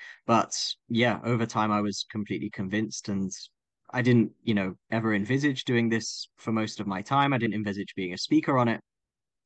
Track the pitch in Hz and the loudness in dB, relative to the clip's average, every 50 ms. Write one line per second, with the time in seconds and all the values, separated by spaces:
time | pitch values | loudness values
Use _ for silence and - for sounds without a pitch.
0 | - - - - _ - 117 107 - - - - - - - - _ - 120 113 | -18 -20 -20 -10 _ 2 2 2 2 2 -2 -4 -4 -6 -6 -8 _ -2 0 2
1 | 120 117 101 - - 117 123 113 117 113 - 113 107 107 104 104 104 104 98 - | 2 2 2 0 -2 -2 0 0 0 -2 0 0 0 2 2 0 0 -2 -2 -6
2 | - - - 107 101 - 104 85 - 101 - - 98 92 104 107 110 - - - | -8 -8 -8 -8 -6 -4 -4 -4 -6 -6 -6 -6 -6 -2 -2 -2 -2 -2 -4 -8
3 | - - 98 98 95 92 - - - - _ _ _ _ _ _ _ - - 127 | -6 -4 -2 -2 -2 -4 -6 -8 -14 -18 _ _ _ _ _ _ _ -6 -4 0
4 | 117 127 120 117 107 - - _ _ 117 107 101 95 92 87 - _ _ 113 113 | 4 6 6 6 6 4 0 _ _ 0 2 2 0 0 -4 -8 _ _ -2 0
5 | 110 113 107 101 104 104 131 135 147 147 131 127 - - 123 117 117 113 113 110 | 0 2 0 0 0 0 0 2 2 0 0 -2 -2 0 2 2 2 2 2 0
6 | 107 - - - - - _ _ - 123 110 107 110 110 - - 123 104 95 92 | -2 -4 -8 -10 -12 -14 _ _ -6 -2 -2 -2 -2 -2 -4 -6 -6 -4 -4 -4
7 | 101 - 135 139 143 143 139 123 117 110 95 107 104 101 98 101 95 - - 98 | -4 0 2 2 2 2 2 0 0 -2 -2 -2 -4 -4 -4 -6 -8 -8 -6 -6
8 | 95 87 90 95 - - 151 156 - - 139 127 120 117 110 - - _ _ _ | -6 -6 -6 -8 -2 2 2 2 4 4 2 4 4 2 0 -2 -6 _ _ _
9 | _ _ _ _ _ _ _ _ _ | _ _ _ _ _ _ _ _ _